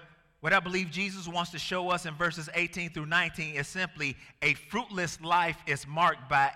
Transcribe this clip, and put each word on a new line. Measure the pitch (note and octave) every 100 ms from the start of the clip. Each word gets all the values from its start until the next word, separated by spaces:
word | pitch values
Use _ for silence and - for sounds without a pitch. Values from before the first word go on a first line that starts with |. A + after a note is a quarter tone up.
| - - _ _
what | D3+
I | F#3+
believe | F3+ F#3 F3+
Jesus | D#3 G3 F#3+ E3+
wants | F3 E3+
to | D#3
show | - F#3 F3+
us | F3
in | F3+
verses | D3+ F3 E3 D3+
eighteen | E3+ F3 F3 E3+
through | D#3+ D3+
nineteen | E3+ E3+ - D#3
is | D3 C#3+
simply | F#3 F#3 - C#3+ B2 - -
a | D3
fruitless | C#3 - G#3 B3 G3 E3+ -
life | D#3+ F3 E3+ D#3 -
is | C#3+ C#3
marked | D3+ E3+ D#3 C3
by | C#3+ C#3